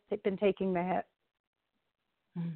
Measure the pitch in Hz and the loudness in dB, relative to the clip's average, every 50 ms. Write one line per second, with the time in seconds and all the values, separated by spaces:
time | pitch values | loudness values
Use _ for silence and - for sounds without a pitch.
0 | _ - 202 214 - 208 190 180 214 202 190 - 190 190 185 175 175 185 180 - | _ -6 -6 -2 -2 -2 0 2 2 2 2 2 0 0 0 0 0 0 0 -2
1 | - _ _ _ _ _ _ _ _ _ _ _ _ _ _ _ _ _ _ _ | -2 _ _ _ _ _ _ _ _ _ _ _ _ _ _ _ _ _ _ _
2 | _ _ _ _ _ _ - 175 170 170 160 | _ _ _ _ _ _ -8 -8 -6 -6 -8